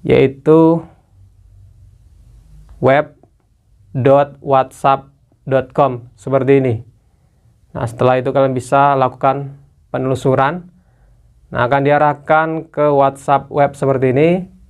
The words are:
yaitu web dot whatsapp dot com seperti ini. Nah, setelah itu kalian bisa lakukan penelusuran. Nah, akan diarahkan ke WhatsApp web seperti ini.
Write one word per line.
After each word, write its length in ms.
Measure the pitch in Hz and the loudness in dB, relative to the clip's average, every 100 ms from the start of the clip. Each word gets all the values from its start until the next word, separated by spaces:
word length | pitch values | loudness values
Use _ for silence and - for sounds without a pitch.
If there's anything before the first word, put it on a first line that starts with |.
yaitu 800 | - 131 135 135 - 160 160 165 - _ _ _ - _ _ - - _ - _ _ _ - - _ - - - | 0 2 2 -2 2 4 4 0 -6 _ _ _ -20 _ _ -20 -20 _ -20 _ _ _ -20 -20 _ -20 -20 -2
web 320 | 131 139 147 _ _ _ _ _ _ _ _ | 0 0 -2 _ _ _ _ _ _ _ _
dot 480 | 135 123 139 143 139 | -2 2 2 2 -6
whatsapp 640 | 151 135 131 - - 135 - _ _ _ - | -2 -2 -2 -2 -2 -2 -6 _ _ _ -4
dot 240 | 135 127 | -4 -2
com 400 | - 139 123 113 _ | -2 -2 -2 -14 _
seperti 480 | - 135 127 139 131 | -4 -2 2 2 2
ini. 80 | 117 - _ _ _ _ _ _ _ _ - | -4 -8 _ _ _ _ _ _ _ _ -10
Nah, 80 | 120 | -10
setelah 320 | - 127 131 | -2 0 0
itu 160 | 131 | -2
kalian 240 | 135 135 127 | 0 0 -2
bisa 400 | 120 139 143 139 | -2 2 2 2
lakukan 560 | 127 127 135 139 139 - _ _ _ | -2 -2 -4 -2 -8 -16 _ _ _
penelusuran. 720 | 127 131 131 139 131 135 175 - _ _ _ _ _ _ _ _ | -6 -4 -2 0 0 0 -4 -14 _ _ _ _ _ _ _ _
Nah, 160 | 131 120 | -4 -2
akan 120 | 139 139 | 0 0
diarahkan 880 | 143 151 143 - 156 160 160 160 | 2 0 -2 -2 0 0 -6 -10
ke 160 | - 147 | -4 0
WhatsApp 640 | 139 139 139 - 139 - | 2 0 -2 -2 -2 -2
web 240 | 147 143 143 | -2 -2 -2
seperti 400 | 135 131 135 131 | -2 0 0 2
ini. 320 | 160 185 185 _ | 0 0 -6 _